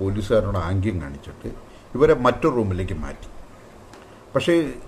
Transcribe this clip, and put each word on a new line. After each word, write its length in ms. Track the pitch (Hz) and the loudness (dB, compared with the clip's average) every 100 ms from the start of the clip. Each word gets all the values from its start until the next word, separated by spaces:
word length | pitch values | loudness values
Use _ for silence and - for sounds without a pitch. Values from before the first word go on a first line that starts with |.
പോലീസുകാരനോട് 580 | 98 101 107 110 98 95 | -2 -2 2 2 2 0
ആംഗ്യം 440 | 85 95 98 90 | 0 0 0 -2
കാണിച്ചിട്ട് 460 | 71 71 - - 117 - - - - | -6 -12 -16 -14 -14 -14 -18 -20 -6
ഇവരെ 200 | 123 131 | 4 4
മറ്റൊരു 400 | 123 123 120 160 | 6 2 2 2
റൂമിലേക്ക് 400 | 123 101 90 87 | 2 0 -2 -4
മാറ്റി. 340 | 80 73 - - - - - - - - - - - - | -6 -8 -10 -16 -18 -18 -20 -20 -20 -20 -20 -20 -20 -6
പക്ഷേ 380 | 135 170 170 143 127 | -2 2 2 2 -6